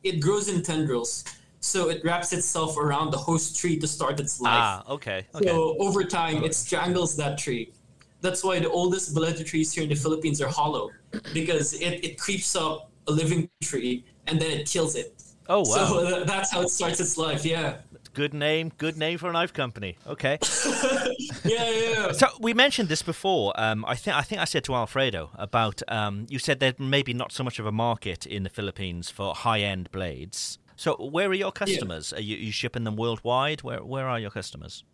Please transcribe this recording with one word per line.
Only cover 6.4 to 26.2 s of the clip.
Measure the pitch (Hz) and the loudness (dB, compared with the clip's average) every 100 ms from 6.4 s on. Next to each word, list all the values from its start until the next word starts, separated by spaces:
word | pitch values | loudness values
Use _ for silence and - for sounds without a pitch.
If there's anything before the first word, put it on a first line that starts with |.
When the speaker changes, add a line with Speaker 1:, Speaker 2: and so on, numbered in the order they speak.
Speaker 1:
it | 160 | 0
strangles | 156 - 165 175 180 165 147 | 0 -2 0 2 2 2 0
that | 147 147 | -2 -2
tree. | - 120 113 - _ - - _ | -4 -4 -6 -12 _ -20 -20 _
That's | 185 185 | -2 0
why | 190 180 | 2 2
the | 165 | 2
oldest | 175 180 190 160 | 4 4 2 0
balete | 151 160 160 | 2 2 0
trees | 160 160 156 | -2 0 0
here | - | 0
in | 151 | 0
the | |
Philippines | 147 156 156 160 147 | 0 2 2 0 0
are | 135 | 0
hollow, | 147 151 139 107 - - - - | 2 0 0 -4 -10 -12 -10 -4
because | 160 160 160 147 | -2 2 2 0
it, | 131 170 175 | -2 -2 -2
it | 160 - | -6 -6
creeps | - 196 - 185 | -4 -2 0 0
up | 160 156 - _ - | 0 -2 -10 _ 0
a | |
living | 151 160 175 165 _ | 2 4 2 0 _
tree | - 135 123 123 - - - | -4 -2 -2 -4 -6 -12 0
and | 156 | 2
then | 160 | 2
it | 147 151 | 0 -2
kills | 185 156 | 0 0
it. | 120 - - - - - | 0 -6 -12 -20 -20 2
Speaker 2:
Oh, | 196 | 4
Speaker 1:
So | 160 196 | 4 4
Speaker 2:
wow. | 180 185 175 180 | 4 4 4 2
Speaker 1:
tha-, | 180 | 2
that's | 196 196 | 0 0
how | 180 | 0
it | 175 | 0
starts | - 170 165 | 2 0 0
its | 180 - | 0 0
life, | 160 147 | 0 0
yeah. | 151 165 147 123 - - - | 0 0 -2 -4 -14 -20 -14
Speaker 2:
Good | - 147 | -2 -2
name, | 147 147 160 165 - | 0 2 2 0 -2
good | 156 156 | -4 0
name | 156 170 | -2 -2
for | 175 | -2
a | |
knife | 170 170 | 0 0
company. | - 127 110 98 87 - | 0 -4 -4 -8 -8 -12
Okay. | 147 131 151 | -2 0 0
Speaker 1:
<laughs> | - - 285 240 262 262 254 247 247 - | 0 0 0 0 2 2 0 -4 -8 -4
Yeah, | - 226 233 | 0 2 2
yeah, | 220 226 | 2 2
yeah. | 226 196 | 0 0
Speaker 2:
So | - 262 - | 4 4 4
we | 226 | 0
mentioned | 233 277 262 190 | 6 6 6 0
this | 151 | 0
before. | - 160 196 180 101 - | -2 -2 2 4 2 2
Um, | 110 110 - | 2 0 0
I | 123 | -2
think, | - 247 | 2 0
I | |
think | - 208 | 0 0
I | 170 | 0
said | 160 | 0
to | - | 0
Alfredo | 127 113 135 135 95 76 | 0 0 0 0 0 -8
about, | - 101 117 110 98 - | -10 -2 2 2 0 -4
um, | 110 104 101 | -2 0 -2